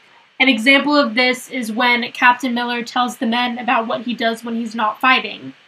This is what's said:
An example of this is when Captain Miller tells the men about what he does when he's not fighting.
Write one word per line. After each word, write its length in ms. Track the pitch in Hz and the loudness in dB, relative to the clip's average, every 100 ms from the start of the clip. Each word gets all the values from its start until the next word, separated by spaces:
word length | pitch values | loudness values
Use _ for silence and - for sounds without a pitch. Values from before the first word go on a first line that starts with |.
| _ _ _ - | _ _ _ 0
An 100 | 262 | 2
example 460 | 220 226 277 277 294 | 2 4 4 4 2
of 180 | 285 | 2
this 360 | 214 254 247 - | 2 0 0 -4
is 220 | 262 220 | -8 -4
when 400 | 214 247 240 233 | 0 0 0 -2
Captain 420 | - 254 247 269 240 | 0 2 2 0 -2
Miller 260 | 240 240 | -2 -4
tells 360 | 233 254 247 208 | -4 -2 -2 -2
the 100 | 226 | -2
men 320 | 240 247 233 | 0 -2 -2
about 260 | 240 247 226 | 0 0 0
what 160 | 247 | -4
he 140 | 233 226 | -4 -2
does 280 | 233 226 | -2 -2
when 120 | 233 233 | -4 -6
he's 200 | 233 226 | -4 -2
not 240 | 214 - | -2 0
fighting. 540 | 262 247 214 196 262 - | 2 2 0 -10 -14 -18